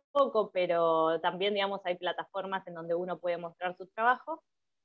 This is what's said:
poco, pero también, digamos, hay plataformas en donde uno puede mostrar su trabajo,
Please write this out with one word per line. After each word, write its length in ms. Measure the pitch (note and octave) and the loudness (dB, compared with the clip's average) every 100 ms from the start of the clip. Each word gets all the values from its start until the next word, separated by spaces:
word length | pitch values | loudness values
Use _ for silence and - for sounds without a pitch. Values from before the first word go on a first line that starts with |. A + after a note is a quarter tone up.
| - | -2
poco, 400 | C#4 C4+ A3 G3+ | 2 4 2 0
pero 680 | F#3 F3 E3+ E3 D#3+ D#3+ E3 | 0 2 4 4 4 4 2
también, 320 | F3 F3 G3+ | 0 0 0
digamos, 280 | G3+ G3 G3 F3+ | 0 0 -2 -4
hay 100 | F3+ | -2
plataformas 680 | F3 E3+ - G3 F#3+ F#3+ F3+ | -2 -4 -6 -8 -4 -6 -6
en 60 | |
donde 220 | E3+ E3+ E3+ | -10 -4 -2
uno 240 | F3+ E3+ | -2 -4
puede 180 | F3 E3+ | -2 -4
mostrar 380 | E3+ - F3+ F3+ | -6 -6 -6 -6
su 100 | F#3 | -12
trabajo, 560 | - A#3 B3 - D#4+ _ _ _ _ | 0 2 2 -4 -10 _ _ _ _